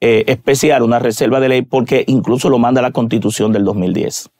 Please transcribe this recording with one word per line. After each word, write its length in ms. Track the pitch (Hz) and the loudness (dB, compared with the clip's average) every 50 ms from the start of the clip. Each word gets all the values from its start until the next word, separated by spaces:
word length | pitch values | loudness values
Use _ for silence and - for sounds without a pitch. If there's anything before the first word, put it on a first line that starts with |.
eh, 240 | - 117 113 110 110 - | 0 2 2 2 2 0
especial, 540 | 127 113 - - 139 131 - 151 143 131 117 | -2 -2 0 0 0 2 2 2 2 2 2
una 160 | 113 120 120 | 2 2 0
reserva 420 | 120 120 107 - 135 117 127 135 | 0 -2 -2 0 0 0 2 2
de 100 | 135 131 | 2 2
ley, 100 | 131 127 | 0 0
porque 440 | 120 - - 135 117 - 135 127 - | 0 -2 -2 -2 0 0 0 0 0
incluso 420 | - 135 127 - 98 120 127 - 175 | 0 0 0 0 0 -2 0 0 0
lo 80 | 131 | 2
manda 240 | 120 120 120 127 127 | 2 2 2 2 0
la 120 | 123 127 - | 0 0 -2
Constitución 600 | 143 117 113 - 113 - 107 107 - 104 110 110 | -2 -2 -2 -2 -2 -2 -2 -2 -2 -2 0 0
del 120 | 101 101 | 0 0
dos 100 | 98 104 | 0 -2
mil 160 | 104 90 92 87 | -2 -2 -2 -2
diez. 380 | 87 85 - - - - - _ _ | -2 -4 -6 -6 -10 -14 -16 _ _